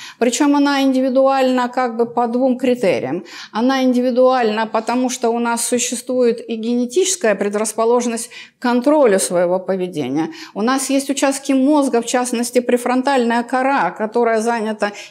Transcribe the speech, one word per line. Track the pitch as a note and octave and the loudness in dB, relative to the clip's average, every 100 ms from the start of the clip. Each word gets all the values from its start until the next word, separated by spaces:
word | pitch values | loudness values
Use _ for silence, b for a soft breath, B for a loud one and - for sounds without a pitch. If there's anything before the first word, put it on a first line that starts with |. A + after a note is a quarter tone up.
| B B | B B
Причём | A#3+ B3 C#4+ C#4+ | 0 2 2 4
она | C#4+ C#4 | 2 2
индивидуальна | C4+ C4 C4 B3+ C4+ C4+ C4 B3+ B3 | 2 2 2 2 2 4 2 0 -2
как | B3+ B3+ A3+ | -2 -2 -2
бы | A#3 | -2
по | A#3+ A#3+ | 0 0
двум | B3 C4 B3 | 0 0 2
критериям. | C4+ B3 G3 A#2 B2+ E3+ - B B | 0 2 2 0 -2 -6 -8 B B
Она | G#3+ B3 C4+ | -2 0 2
индивидуальна, | B3+ B3 B3+ B3 B3+ C4 A3+ G#3+ A3 | 2 2 2 4 4 4 0 0 -2
потому | A3+ A3+ B3 B3+ | -2 -2 -2 -2
что | - A#3 | -2 -2
у | A#3 | 0
нас | A#3 A3+ - | -2 -2 -2
существует | B3 - A#3 - B3+ A#3+ A#3 - | -2 -2 -6 -4 0 2 0 -6
и | A3+ | -6
генетическая | A3+ A#3+ B3 F4+ G4 - A3 | -2 -2 0 0 0 0 0
предрасположенность | G3+ G3+ G#3 G#3+ - A3+ B3 A#3 A3+ - B B _ | 0 -2 -2 -4 -2 2 2 0 -6 -10 B B _
к | |
контролю | A#3+ B3 B3 D4+ B3 F#3+ | -2 0 2 4 4 4
своего | - F3+ F3 F#3 | 0 0 2 0
поведения. | F#3 F#3+ F3+ E3 B2+ D3 D#3+ B B | -2 -4 -4 -4 -4 -2 -4 B B
У | G3 | -4
нас | A3+ C4+ C4+ | -2 -2 0
есть | C4+ C#4 | -2 0
участки | C4+ C#4 C#4 - | 0 0 -2 -2
мозга, | C4 C4 D4+ C4+ A#3 | 2 4 4 2 0
в | A#3 | 0
частности, | B3 B3 A#3 A#3+ B3 | -2 0 -2 0 0
префронтальная | B3 B3 B3+ B3+ C4 C4+ A#3 A#3 | 2 0 0 0 2 2 2 0
кора, | A#3+ C4 C4 C4+ F3 | 0 0 0 0 0
которая | F3+ G#3+ A#3+ A3+ A3 | -2 -4 0 2 2
занята | A3+ A#3 G#3+ G#3+ G#3 B B | 0 -2 -4 -2 -4 B B